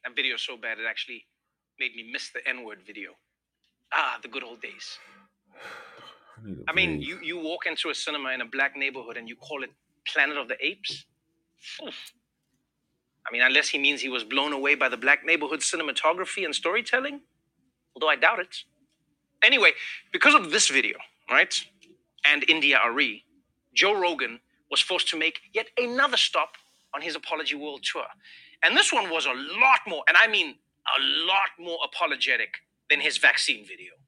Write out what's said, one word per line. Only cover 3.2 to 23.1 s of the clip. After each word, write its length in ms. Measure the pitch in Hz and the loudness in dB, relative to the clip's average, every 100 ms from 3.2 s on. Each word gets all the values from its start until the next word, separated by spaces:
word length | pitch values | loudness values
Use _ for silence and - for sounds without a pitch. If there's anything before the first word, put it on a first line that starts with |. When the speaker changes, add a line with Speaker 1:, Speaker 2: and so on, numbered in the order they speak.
| _ _ _ _ _ _ _ | _ _ _ _ _ _ _
Speaker 1:
Ah, 240 | 143 143 120 | -2 -2 -4
the 60 | 131 | -10
good 160 | 131 | -12
old 180 | 123 117 | -12 -14
days. 360 | 117 - - - - - _ _ _ | -16 -14 -16 -16 -20 -20 _ _ _
Speaker 2:
<sighs> 840 | - - - - - - - _ - | -20 -18 -18 -20 -20 -20 -20 _ -20
I 100 | 110 | -14
need 100 | 87 | -10
a 60 | - | -4
Speaker 1:
I 60 | |
mean, 240 | 180 180 147 | 0 0 -2
Speaker 2:
break. 100 | 143 | -6
Speaker 1:
you, 120 | 175 | -8
you 180 | 165 175 | -8 -8
walk 280 | 156 170 180 | -6 -4 -6
into 220 | 156 - | -4 -4
a 60 | - | -4
cinema 340 | - 147 135 | -4 -4 -4
in 100 | 131 | -6
a 40 | 117 | -6
black 300 | 135 139 139 | -2 -2 0
neighborhood 420 | 139 131 117 117 | -6 -6 -12 -12
and 120 | 117 | -14
you 60 | 120 | -18
call 280 | - 147 | -12 -10
it 80 | 131 _ _ _ - | -10 _ _ _ -6
Planet 300 | 156 143 147 | 0 0 0
of 100 | 123 | -6
the 80 | - 147 | -4 -4
Apes? 400 | 196 - 147 - _ _ _ _ _ - - 302 | -6 -8 -10 -12 _ _ _ _ _ -18 -14 -12
Oof. 280 | - - _ _ _ _ _ _ _ _ _ _ _ - | -14 -18 _ _ _ _ _ _ _ _ _ _ _ -8
I 40 | |
mean, 100 | 120 | 2
unless 280 | 127 135 151 | 4 4 2
he 100 | 147 | 0
means 220 | 139 139 | 0 0
he 80 | 131 | -4
was 140 | 127 | -6
blown 300 | 107 135 143 | -2 -2 0
away 220 | 143 139 143 | 0 0 2
by 140 | 135 | 0
the 80 | 120 | 0
black 280 | 131 143 151 | 2 2 4
neighborhood 360 | 165 147 151 | 0 0 -4
cinematography 800 | - 170 156 139 156 175 185 - | -4 -4 -4 0 0 0 -4 -6
and 100 | 175 | -4
storytelling, 680 | 143 170 208 233 247 277 285 _ _ _ _ _ _ _ - | -2 -2 -2 0 0 0 -8 _ _ _ _ _ _ _ -4
although 140 | 156 | 2
I 60 | 139 | 4
doubt 240 | 165 226 | 4 2
it. 160 | 180 - - _ _ _ _ _ _ _ | -4 -10 -16 _ _ _ _ _ _ _
Anyway, 300 | 220 269 185 - - - - | 4 8 6 4 -6 -12 -8
because 220 | - 277 | 2 6
of 180 | 302 180 | 6 4
this 180 | 160 - | 2 4
video, 280 | 135 107 - - _ - | 2 0 -6 -14 _ 0
right, 340 | 127 185 - - _ _ _ _ _ 143 | 4 4 0 -6 _ _ _ _ _ 2
and 180 | 147 139 | 2 2
India 300 | 160 143 131 | 2 4 4
Arie, 420 | 117 123 135 | 4 2 -2